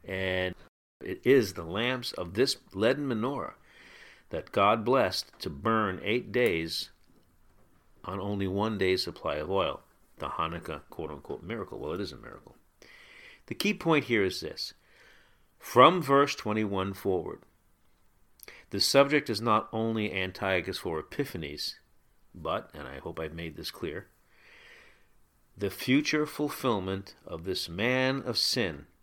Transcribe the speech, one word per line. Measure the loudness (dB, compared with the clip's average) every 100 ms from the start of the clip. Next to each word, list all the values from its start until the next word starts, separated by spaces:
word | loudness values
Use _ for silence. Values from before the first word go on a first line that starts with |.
And | -6 -4 0 0 0 -4 -18 _ _ _
it | -10 -2
is | 6 6 6
the | -4
lamps | -6 -2 -2 -4 -6
of | -8 -6
this | 0 0 0 -8
leaden | 0 2 2 0
menorah | 0 0 -2 -8 -12 -20 -20 -20 -20 -20 -20 _
that | -8 -2
God | 4 6 6
blessed | 4 4 4 0 -8 -10
to | -10
burn | -2 2 2 2 -2
eight | -2 -2 0
days | 2 2 2 -2 -6 -8 -16 _ -20 _ _ -20 _ -20 _ _ -16
on | -10 -6
only | -4 -2 -2
one | 0 0 2
day's | 2 2
supply | -2 -4 -4 -4
of | 0
oil, | 0 0 -4 _ _ _ -10
the | -8
Hanukkah | -4 -4 -4 -8 -10 -10
quote-unquote | -10 -8 -10 -10 -10
miracle. | -8 -8 -8 -8
Well, | -6
it | -6
is | -6
a | -8
miracle. | -16 -18 -20 -20 _ _ -20 -20 -20 -20 -20 -20 -12
The |
key | -2 -2
point | 0 2 2 4
here | 2
is | 2 0
this. | -8 -8 -10 -12 _ _ -20 -20 _ _ _ _
From | 2 10 10 8
verse | 4 4 4
twenty-one | 0 -2 0 0 0 -2
forward, | -2 0 0 -2 -12 -18 _ _ _ _ _ _ _ _ _ -20 -20 -8
the | 0
subject | 4 6 6 4 0
is | -2
not | 2 2 2
only | -2 0 0 -2
Antiochus | -2 -4 -2 0 0 0 -6
IV | -4 -4
Epiphanes, | -6 -6 -4 -6 -8 -8 -10 -10 _ _ _ _ _
but, | -8 -4 -4 -6
and | -14 -12
I | -10
hope | -10 -8
I've | -8
made | -6 -10
this | -8 -12
clear, | -8 -8 -8 -12 _ _ _ -20 -20 -20 -20 -20 -20 _ _ _ _ _
the | -6 -6
future | -4 2 2 4 0
fulfillment | -2 -4 -4 -2 -2 0 -2 -6 -8 -20 -12
of | -8
this | -6 -6 -6
man | -2 0 2 0 -2
of | -4 -2
sin | 0 0 -2 -4 -14 _